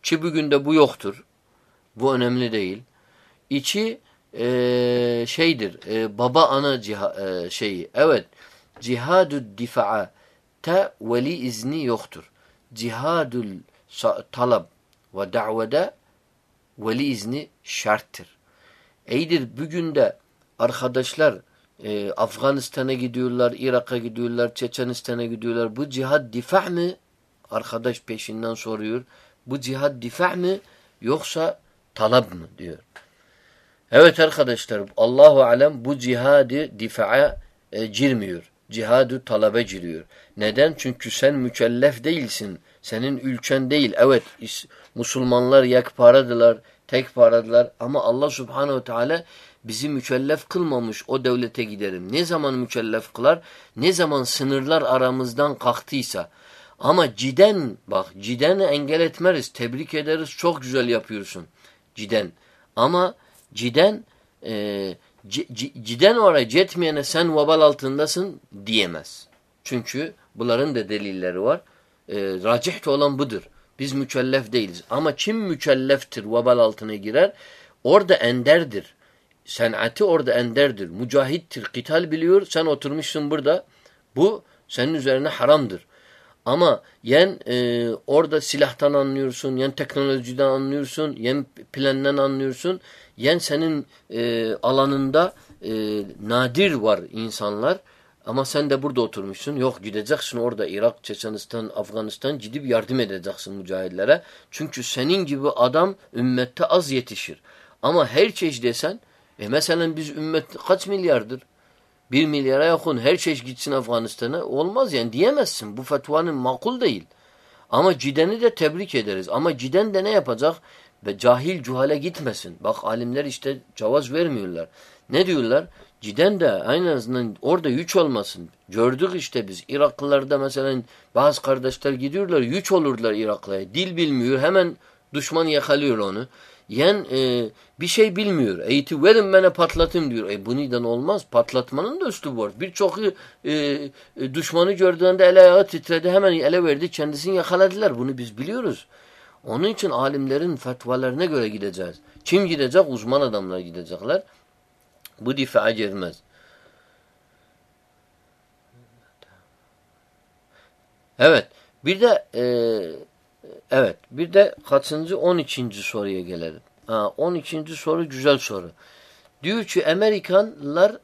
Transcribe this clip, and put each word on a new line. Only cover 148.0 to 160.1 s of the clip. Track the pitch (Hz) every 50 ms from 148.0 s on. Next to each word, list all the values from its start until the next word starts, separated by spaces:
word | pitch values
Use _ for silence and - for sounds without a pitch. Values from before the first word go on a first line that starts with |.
| 123 135 135
biz | 127 120 113 104
biliyoruz. | 110 135 170 220 254 240 175 113 - - _ _ - - - - - - - _ _ _
Onun | 131 110 131 175 214
için | 214 - 208 175
alimlerin | 143 147 165 170 143 139 135 135 135 147 170 180 156
fetvalarına | 127 - 127 123 123 - 120 127 127 131 127 123 147 180
göre | 175 156 131 117 107
gideceğiz. | 107 104 98 101 87 92 92 87 78 - _ _ _ - _
Kim | - 170 196 202
gidecek? | 175 165 143 139 123 131 185 190
Uzman | 147 127 110 107 117 135 143
adamlar | 143 123 107 104 95 92 92 92
gidecekler. | 90 87 82 90 85 80 90 85 98 123 165 190 190 _ _ _ _ _ _ _ _ _ _ _ _ _ _ _ _ - _ _
Bu | 110 123 139
difağa | 139 131 123 - 117 107 113
girmez. | 113 110 107 101 98 101 92 85 80 - _ _ _ _ _ _ _ _ _ _ _ _ _ _ _ _ _ _ _ _ _ _ _ _ _ _ _ _ _ _ _ _ _ _ _ _ _ _ _ _ _ _ _ _ _ _ _ _ _ _ _ 120 120 113 117 120 117 _ _ _ - _ _ _ _ _ _ _ _ _ _ _ _ _ _ _ _ _